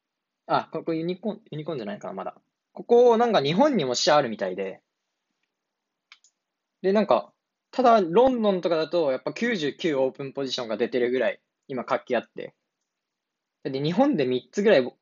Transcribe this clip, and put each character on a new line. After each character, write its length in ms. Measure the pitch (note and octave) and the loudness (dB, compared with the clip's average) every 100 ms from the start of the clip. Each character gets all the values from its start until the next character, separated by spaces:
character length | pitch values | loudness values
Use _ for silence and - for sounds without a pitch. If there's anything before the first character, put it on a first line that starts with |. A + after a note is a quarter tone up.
| _ _ _ _ - | _ _ _ _ -4
あ、 200 | C#3+ - | -4 -4
こ 120 | D#3+ | -8
こ 100 | D3+ | -6
ユ 100 | E3 | -6
ニ 140 | E3 F#3 | -4 -6
コ 140 | A3 | -8
ー 20 | |
ン、 80 | F#3 - | -10 -12
ユ 60 | D3+ | -14
ニ 40 | |
コ 100 | D3+ | -10
ー 20 | D3+ | -10
ン 20 | |
じ 60 | |
ゃ 20 | G#2 | -8
な 100 | G2+ | -10
い 40 | |
か 80 | F#2 | -12
な、 60 | |
ま 100 | F#3 | -10
だ。 120 | - - _ _ _ | -12 -14 _ _ _
こ 100 | - | -12
こ 340 | F#3 A#3+ B3 A3+ | 2 4 6 4
な 80 | A#3+ | 2
ん 80 | |
か 80 | F#3+ | 2
日 120 | C#3 | 2
本 240 | F3 D4 B3 | 2 2 2
に 80 | C3+ | 0
も 80 | B2 | 0
支 80 | |
社 140 | - D3+ | 4 4
あ 40 | |
る 80 | B2+ | 2
み 80 | G#2+ | -2
た 100 | G2 | -6
い 80 | F#2 | -6
で。 260 | F#2+ - _ _ _ _ _ _ _ _ _ _ _ _ _ - _ _ _ _ _ _ | -8 -10 _ _ _ _ _ _ _ _ _ _ _ _ _ -20 _ _ _ _ _ _
で、 120 | F#3+ | 0
な 80 | G3+ | 2
ん 60 | G#3 | 2
か、 240 | A#2 - _ _ _ _ | 0 0 _ _ _ _
た 120 | - | 0
だ 180 | B3 A3+ | 4 4
ロ 280 | F3 E3+ C4 | 4 4 4
ン 120 | B3 | 2
ド 100 | G#3+ | 0
ン 100 | F#3+ | 0
と 80 | E3+ | 0
か 60 | E3 | -2
だ 100 | D#3 | -2
と 240 | F3 D3+ | 0 0
や 60 | C3 | -2
っ 60 | |
ぱ 80 | - | -6
九 240 | D3 A#3 A3 | -4 -4 -2
十 180 | D3 | -4
九 220 | A#2+ F3 C#3 | -4 -4 0
オ 120 | C3+ | -2
ー 40 | |
プ 120 | - | -4
ン 100 | C#3 | -12
ポ 100 | C3+ C#3 | -8 -8
ジ 60 | |
シ 80 | A#2+ | -6
ョ 60 | A#2 | -6
ン 20 | |
が 100 | G#2+ | -4
出 120 | A2+ | -2
て 100 | B2+ | 0
る 120 | B2 | 0
ぐ 80 | B2+ | 0
ら 100 | A2 | -2
い 100 | F#2 _ _ - | -4 _ _ -12
今 180 | C3 A2 | -8 -4
活 200 | C3 - | -4 -2
気 100 | A#2+ | -4
あ 60 | |
っ 20 | - | -4
て。 260 | - F#2 _ _ _ _ _ _ _ _ _ _ _ | -12 -14 _ _ _ _ _ _ _ _ _ _ _
で、 180 | D3 C3+ | -10 -6
日 100 | D3 | -4
本 240 | F3 C#4 A3 | 2 2 2
で 80 | B2+ | 0
三 240 | B2+ - | -2 -4
つ 100 | - | -2
ぐ 60 | G#3 | 2
ら 80 | F3 | 4
い 160 | A#2+ - | 2 -6